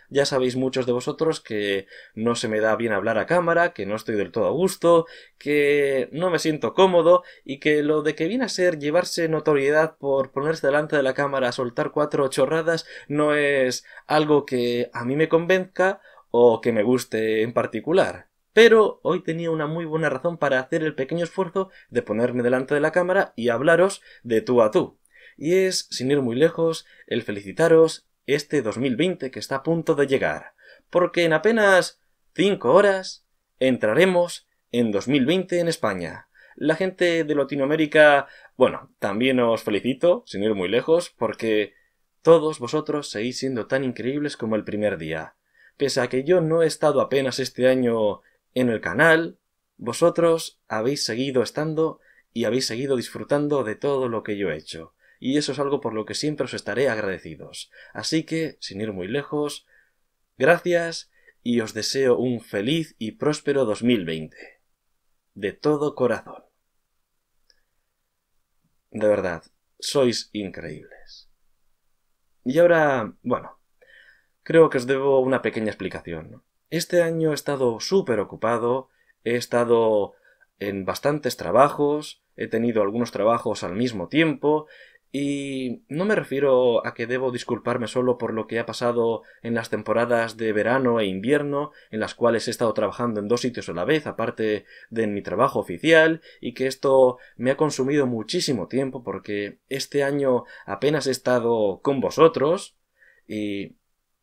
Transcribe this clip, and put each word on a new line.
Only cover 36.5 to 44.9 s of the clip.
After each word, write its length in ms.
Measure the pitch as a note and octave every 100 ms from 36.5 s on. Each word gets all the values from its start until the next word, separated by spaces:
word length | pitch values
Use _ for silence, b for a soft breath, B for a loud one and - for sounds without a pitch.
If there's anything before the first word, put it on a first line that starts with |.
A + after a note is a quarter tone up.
| b
La 200 | D3 D#3+
gente 480 | F#3+ F#3 F3 E3
de 120 | D3+ D3
Latinoamérica, 920 | C3 C#3+ C3+ D#3 D3+ D#3 D3+ C#3+ - B B -
bueno, 340 | A#2+ - - -
también 420 | G#2+ G2+ C3 B2+
os 240 | A#2 A2+
felicito, 600 | - G2+ A#2+ C3 E3+ A#3+ -
sin 180 | G2
ir 120 | G#2+ G2+
muy 140 | F2+
lejos, 420 | A#2 D#3 E3 E3+
porque 640 | - A2 - A2+ G#2+ G2+ _ _ _ _ _
todos 360 | D#3+ E3 D3+ D3+
vosotros 500 | A#2+ D3+ D3+ D3 C#3+
seguís 260 | G#2+ A#2+ B2+
siendo 300 | C3 A#2+ G2+
tan 160 | C3+
increíbles 540 | C3 A#2+ A#2 C#3+ D3 -
como 180 | A2+ A2
el 100 | G2
primer 320 | G#2 G#2